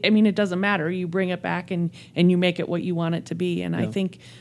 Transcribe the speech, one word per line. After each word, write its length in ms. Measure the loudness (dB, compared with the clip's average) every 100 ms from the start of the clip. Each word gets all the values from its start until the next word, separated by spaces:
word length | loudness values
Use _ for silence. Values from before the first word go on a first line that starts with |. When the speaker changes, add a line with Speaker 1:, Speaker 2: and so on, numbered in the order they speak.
Speaker 1:
I 60 | 2
mean, 160 | 4 4
it 80 |
doesn't 260 | 4 0 0
matter. 300 | 0 0 -2
You 160 | -4 -2
bring 220 | -2 -2
it 100 | -2
back 300 | -4 -4 -4
and, 200 | -2 -4 -6 -8
and 160 | 2 4
you 60 | 4
make 220 | 2 0
it 80 | -2
what 140 | -4
you 120 | -2
want 200 | -2 -2
it 100 | -4 -6
to 80 |
be. 280 | -4 -2 -2
And 120 | -2
I 100 | -2
Speaker 2:
Yeah. 60 | -2
Speaker 1:
think, 280 | -2 -4 -6 -18 -20